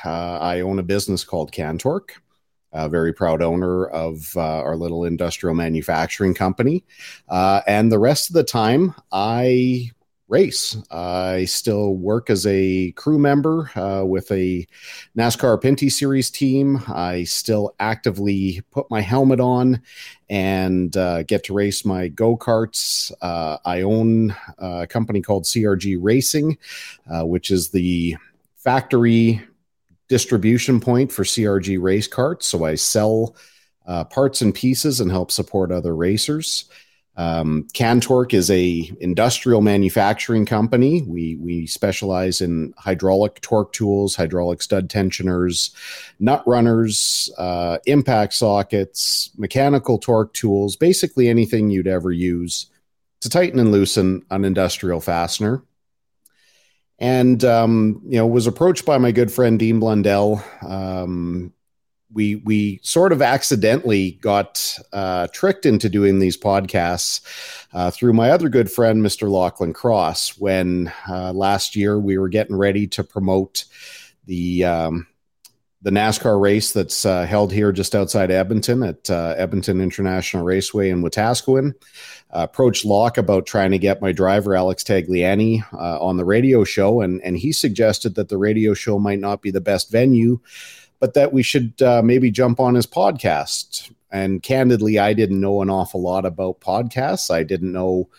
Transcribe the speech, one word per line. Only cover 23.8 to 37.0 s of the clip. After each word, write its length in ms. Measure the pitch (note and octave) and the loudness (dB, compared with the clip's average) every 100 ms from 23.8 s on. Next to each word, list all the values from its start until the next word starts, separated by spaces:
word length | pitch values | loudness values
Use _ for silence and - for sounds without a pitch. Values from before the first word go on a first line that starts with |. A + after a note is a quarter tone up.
own 520 | F#2+ A2 A2+ A2+ A2 F#2+ - - | 0 2 2 2 0 -4 -14 -14
a 300 | F#2 F2 E2+ | -10 -8 -6
company 340 | A#2 A2 G2+ | -4 -4 -4
called 240 | - G2 E2 | -2 -4 -2
C 180 | A#2+ | 0
R 120 | G#2+ F#2+ | 0 0
G 180 | G2 | -2
Racing, 640 | F#2 F#2+ B2 C3 D#3 D3+ D#3 - - - - - | -2 2 2 2 -2 -2 -4 -10 -18 -18 -20 -10
uh, 160 | E2 | -6
which 280 | E2 F2+ - | -4 -4 -2
is 180 | F#2+ E2 | -2 0
the 460 | F#2+ F2+ F2 E2+ D#2+ - _ _ _ | -2 0 0 -2 -4 -12 _ _ _
factory 840 | - C3 - B2 A#2 A#2 A2+ A2 - _ _ _ _ _ _ | 0 0 2 2 4 4 4 2 -4 _ _ _ _ _ _
distribution 720 | B2+ - A#2 G#2+ A#2+ - B2 | 0 2 0 2 2 2 2
point 320 | B2 B2 C3+ | 2 2 0
for 120 | - | -2
C 220 | G2 - G#2+ | -4 -2 0
R 140 | G2 | 0
G 160 | F#2 F#2+ | 0 -2
race 320 | F#2 G2 G#2+ | 0 0 -2
karts. 340 | - C3+ F3 | -2 -2 -2
So 220 | - F2+ | -6 -2
I 100 | D#2+ | -2
sell, 600 | D#2 - A2+ G#2+ A2 A2 - - _ _ _ F2 | -2 -2 0 2 0 -2 -8 -20 _ _ _ -8
uh, 160 | F2 | -8
parts 400 | D#2+ - C#3 C3+ | -4 0 0 2
and 100 | A2 | 0
pieces 460 | F#2 B2+ B2+ D#3 B2+ | 0 0 0 -2 -2
and 100 | F#2+ | 0
help 220 | F#2 F2 | -2 -2
support 400 | - F#2+ G2+ F2+ | -6 -4 -2 -2
other 240 | F2+ E2+ | -2 -4
racers. 720 | D#2+ F2 G#2+ - D3+ D#3+ - - - _ _ | -2 0 0 -2 -4 -6 -8 -10 -20 _ _